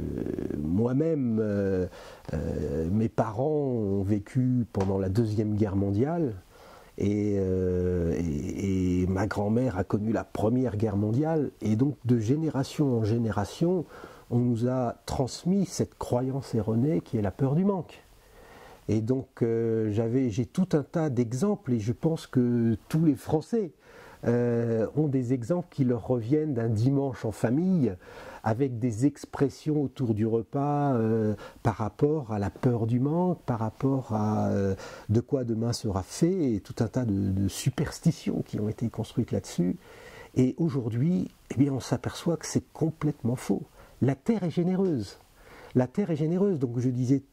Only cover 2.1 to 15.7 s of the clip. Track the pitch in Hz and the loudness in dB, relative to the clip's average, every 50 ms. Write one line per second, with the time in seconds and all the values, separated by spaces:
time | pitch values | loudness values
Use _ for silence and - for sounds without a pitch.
2.1 | - - - - - 78 76 82 - 78 80 73 71 78 80 82 95 110 113 113 | -20 -18 -10 -8 -6 -4 -4 -4 -4 -4 -4 -2 -2 -2 -2 0 0 0 0 0
3.1 | - - 117 117 104 107 131 151 156 151 143 135 123 117 107 98 98 101 95 95 | 0 -2 -4 -2 -2 -2 -2 0 0 0 0 0 -2 -2 0 0 0 0 0 0
4.1 | 107 104 101 - - 127 127 127 127 123 117 - - 107 98 95 98 98 95 92 | 0 -2 -2 -2 -2 0 2 2 2 0 0 -2 -2 -2 0 0 0 0 0 0
5.1 | 92 110 117 107 104 107 110 107 107 101 110 101 95 101 101 98 98 101 123 147 | 0 0 0 0 0 0 0 0 0 0 0 0 0 0 0 0 2 0 0 0
6.1 | 170 175 165 127 104 92 - - - - - - - - - - - - - 101 | 0 0 -2 -2 -4 -8 -14 -20 -20 -20 -20 -20 -20 -20 -20 -20 -8 -4 -2 0
7.1 | 104 104 104 104 101 98 95 95 92 92 92 92 90 90 90 90 90 87 85 85 | 0 0 0 0 0 0 0 0 0 0 2 2 2 2 2 2 0 2 0 0
8.1 | 78 - 85 85 71 73 64 58 - - 98 98 95 92 92 90 90 90 90 90 | 0 0 -2 -2 -2 -4 -4 -6 -4 -2 -2 0 0 2 2 2 2 2 2 2
9.1 | 95 95 104 101 - - 104 104 110 120 131 127 87 87 - - - 107 104 110 | 0 0 -2 -2 -2 -2 0 2 2 2 0 0 0 -2 -2 0 -2 0 0 0
10.1 | 107 98 92 - - - 101 110 120 127 131 120 110 104 110 110 98 101 104 107 | 0 -2 -2 -4 -4 -2 0 2 2 2 0 0 0 0 0 0 0 0 0 2
11.1 | 113 127 151 156 165 156 139 - - - - 107 107 110 135 147 135 - - 117 | 2 0 0 2 0 0 0 -2 -4 -4 -2 0 2 2 2 0 0 -2 0 2
12.1 | 123 117 107 104 139 151 160 151 - 131 135 - - - 151 139 123 113 110 101 | 2 2 4 2 0 0 0 -2 -2 -2 -4 -2 -2 0 2 2 2 2 2 2
13.1 | 110 120 117 110 101 104 101 - - - 170 170 185 185 147 - - - - - | 2 2 0 0 0 -2 -2 -4 -2 0 0 2 2 0 -2 -6 -10 -18 -20 -20
14.1 | - - - - - 120 123 123 123 110 120 123 127 131 123 117 - - - - | -20 -20 -8 -2 0 2 2 2 2 2 0 0 0 0 0 -2 -4 -6 -8 -4
15.1 | - - 139 113 - - - 170 190 202 185 - | -2 -2 -2 -2 -4 -4 -2 0 2 2 0 0